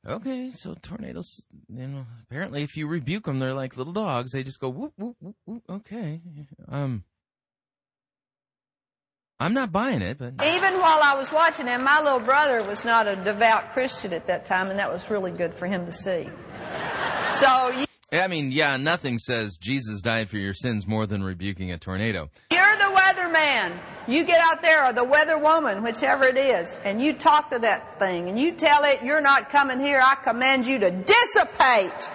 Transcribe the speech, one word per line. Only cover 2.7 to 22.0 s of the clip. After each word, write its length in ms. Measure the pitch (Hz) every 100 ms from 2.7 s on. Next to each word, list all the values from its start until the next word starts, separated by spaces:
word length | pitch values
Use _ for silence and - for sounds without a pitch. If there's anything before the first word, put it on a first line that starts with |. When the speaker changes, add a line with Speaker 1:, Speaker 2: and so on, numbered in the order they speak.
Speaker 1:
you 120 | 156 151
rebuke 400 | 170 131 202 175
'em, 100 | 135
they're 140 | 131
like 240 | 135 131 127
little 160 | 135
dogs. 380 | 185 208 123 127
They 100 | 135
just 160 | 135 -
go, 80 | 131
"Whoop, 240 | 131 294 -
whoop, 180 | 226 240
whoop, 140 | 165 -
whoop." 180 | - 233 -
Okay. 500 | 190 _ 220 170 160 175 147 143 - -
Um, 360 | 139 139 113 - _ _ _ _ _ _ _ _ _ _ _ _ _ _ _ _ _ _ _ _ _ _ _
I'm 140 | 143
not 180 | 254 240
buying 300 | 185 254 165
it, 160 | 92 135
but 160 | 123 131
Speaker 2:
Even 300 | 294 359 381 370
while 200 | 330 311
I 120 | 285 277
was 140 | 269
watching 360 | 311 330 320 247
them, 160 | 247
my 180 | 262 302
little 180 | 302 262
brother 440 | 226 277 302 233
was 200 | 196 208
not 240 | 233 233 208
a 80 |
devout 560 | 190 185 208 226 214 -
Christian 380 | 262 262 - 202
at 160 | 165 -
that 200 | 175 -
time, 220 | 185 190
and 80 | 190
that 120 | 165
was 180 | 175 -
really 220 | 208 185
good 220 | 170 170
for 140 | - 180
him 180 | 190
to 60 | 175
see. 340 | 165 196 175 - - - - - - - - - - -
So 400 | - 269 254 254
you 160 | 254 285 _ -
Speaker 1:
Yeah, 120 | 156
I 40 | 185
mean, 220 | 170 139
yeah, 260 | 135 147 135
nothing 420 | 139 135 139 117
says 380 | - 117 107 87
Jesus 440 | 95 135 110 104
died 280 | 104 113 110
for 60 | 107
your 160 | 98
sins 320 | 95 127 110 95
more 180 | 110
than 180 | 107 104
rebuking 480 | 95 90 98 92 92
a 60 | 87
tornado. 540 | - 95